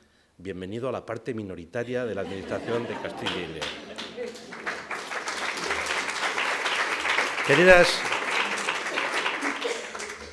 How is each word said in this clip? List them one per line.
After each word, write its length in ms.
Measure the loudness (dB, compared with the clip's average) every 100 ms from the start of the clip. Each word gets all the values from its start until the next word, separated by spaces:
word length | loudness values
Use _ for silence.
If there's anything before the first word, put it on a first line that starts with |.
| _ _ _ -14
bienvenido 500 | -8 -6 -6 -4 -4
a 40 |
la 120 | -4
parte 300 | -6 -8 -6
minoritaria 720 | -6 -6 -8 -8 -6 -2 -2 -2
de 80 |
la 80 | -2
Administración 640 | -4 -6 -4 -4 -2 -2
de 100 | -2
Castilla 440 | -6 -6 -6 -4 -4
y 100 | -6
León. 220 | -6 -8 -8 -12 -12 -10 -8 -10 -10 -14 -10 -8 -6 -6 -8 -6 -6 -4 -4 -4 -2 -2 -2 0 -2 -2 -2 -2 0 0 0 0 0 0 0 0 2 0 0 4
Queridas, 540 | 8 12 12 10 4 0 -2 0 0 0 -2 -2 -2 -2 -2 -2 0 -2 -2 -4 -2 -4 -4 -8 -10 -10 -10 -14